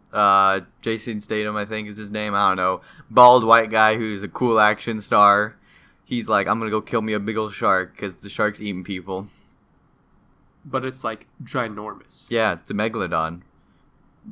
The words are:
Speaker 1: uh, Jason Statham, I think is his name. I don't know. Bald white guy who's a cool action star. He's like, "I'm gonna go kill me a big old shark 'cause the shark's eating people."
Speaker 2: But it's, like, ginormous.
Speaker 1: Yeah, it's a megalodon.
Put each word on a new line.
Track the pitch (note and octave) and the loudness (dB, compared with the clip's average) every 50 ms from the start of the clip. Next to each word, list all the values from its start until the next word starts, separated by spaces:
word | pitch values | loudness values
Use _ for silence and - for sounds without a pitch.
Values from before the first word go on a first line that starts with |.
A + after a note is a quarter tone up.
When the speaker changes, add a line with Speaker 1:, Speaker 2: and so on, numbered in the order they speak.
| _ _ - | _ _ -2
Speaker 1:
uh, | G#2+ G#2 G2+ G2 G2 G2 G2 F#2+ G2 F2+ - _ _ | 2 4 4 6 6 4 4 2 0 -4 -10 _ _
Jason | - A#2 A2+ A2 - B2 A2 G#2 | -6 -6 -6 -6 -6 -8 -10 -10
Statham, | - - A2 G#2+ G#2+ G#2+ G#2+ | -8 -6 -6 -4 -4 -4 -4
I | G#2+ G#2 | -6 -6
think | G#2 A2 G#2+ G#2+ G#2+ | -6 -8 -8 -8 -10
is | G2+ | -12
his | G#2+ G#2+ G2+ | -14 -12 -8
name. | G#2 G#2+ G#2+ G#2+ G2+ | -8 -6 -6 -4 -2
I | G2+ G2+ | 0 0
don't | G2 F#2 | 0 0
know. | F#2 F#2 F#2 F#2 F2+ - - - - - _ | 0 -2 -2 -2 -4 -8 -18 -20 -20 -20 _
Bald | - B2+ B2 B2 B2 B2 A2+ | 6 8 10 10 10 8 6
white | A2 A2+ A#2 A2+ G#2+ | 6 4 4 4 2
guy | A2 A2 A2 A2 A2 | 2 2 4 4 2
who's | A#2 A2+ A2 G#2 G2 G2+ | 0 -4 -6 -6 -8 -10
a | F#2+ | -12
cool | - - B2+ A#2+ A2+ A2 | -6 -2 0 0 2 4
action | G#2+ G#2+ A2 - - - A2 G#2+ | 4 2 2 -2 -6 -8 -8 -8
star. | G#2 - A#2+ G#2 G#2 G2+ G2+ G2+ G#2 A2+ A#2+ _ _ _ _ _ _ _ _ _ _ | -4 0 4 4 6 6 6 4 0 -2 -6 _ _ _ _ _ _ _ _ _ _
He's | _ B2 A#2+ G#2+ A2 | _ -8 -8 -2 0
like, | G#2+ G2+ G2 | 0 0 0
"I'm | F2 G#2+ A2+ | 0 -2 -2
gonna | A2+ G#2+ | -2 -4
go | G#2 G#2+ | -4 -4
kill | G#2 - - A2+ | -4 -4 -4 -4
me | G#2+ A2 | -2 -2
a | G#2+ G#2 | -4 -4
big | G2+ A2 G#2+ | -4 -4 -4
old | A2+ A2 G#2 G2+ | -4 -6 -6 -6
shark | - A#2+ G#2 F#2+ F#2 F#2 F2+ _ | -4 -2 0 0 0 -2 -6 _
'cause | - G#2 G2 F2 - | -10 -10 -10 -10 -14
the | - G2+ | -18 -14
shark's | - - G#2+ G#2 G#2 - | -6 -4 -4 -4 -4 -6
eating | G#2 G#2 F#2+ F2+ F2+ | -10 -8 -8 -8 -8
people." | F#2+ G2 F#2 F2 F#2+ F#2+ F#2 G2+ G2+ _ _ _ _ _ _ _ _ _ _ _ _ _ _ _ _ _ _ _ _ _ _ _ _ _ _ _ | -10 -10 -10 -8 -8 -8 -8 -8 -12 _ _ _ _ _ _ _ _ _ _ _ _ _ _ _ _ _ _ _ _ _ _ _ _ _ _ _
Speaker 2:
But | C#3 B2+ C3 B2+ | -8 -8 -6 -6
it's, | C3 B2+ - - | -8 -10 -8 -8
like, | A2+ A2 - - _ _ - B2 | -10 -10 -10 -14 _ _ -20 -18
ginormous. | A2 - C3+ A#2+ A2 G#2 G#2 G#2+ G#2+ G2+ - - _ - - - - | -8 -6 -6 -6 -6 -8 -10 -12 -12 -14 -14 -20 _ -20 -20 -12 -6
Speaker 1:
Yeah, | A#2+ A2+ A2 G2+ F2 | -2 0 0 0 -2
it's | E2 - - | -4 -8 -8
a | G#2+ | -4
megalodon. | G2+ G#2+ A2+ A2 A2+ F#2+ E2+ E2+ E2 D#2+ D#2+ E2+ F2 - _ _ _ _ _ _ _ _ _ _ _ _ _ _ _ _ - | -4 -4 -4 -4 -6 -6 -4 -2 -2 -2 -4 -6 -12 -18 _ _ _ _ _ _ _ _ _ _ _ _ _ _ _ _ -20